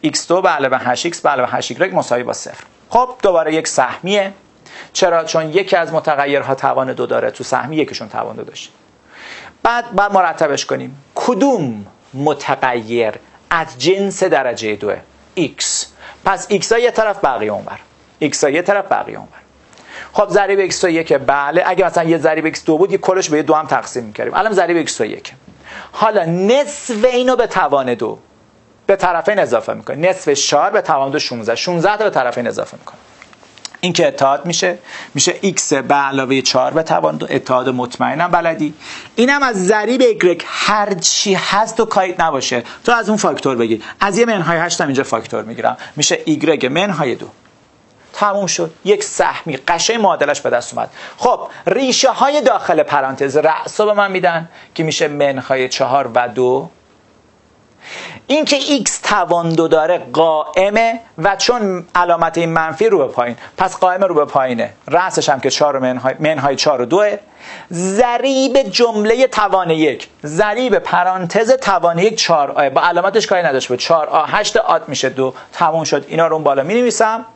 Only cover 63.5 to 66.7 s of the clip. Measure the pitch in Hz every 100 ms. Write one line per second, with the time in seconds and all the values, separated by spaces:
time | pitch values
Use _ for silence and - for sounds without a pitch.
63.5 | - 185 - 185 180 196 156 139 139 131
64.5 | 120 107 - - 156 190 165 151 135 131
65.5 | - 151 135 127 127 127 139 156 156 139
66.5 | 135 156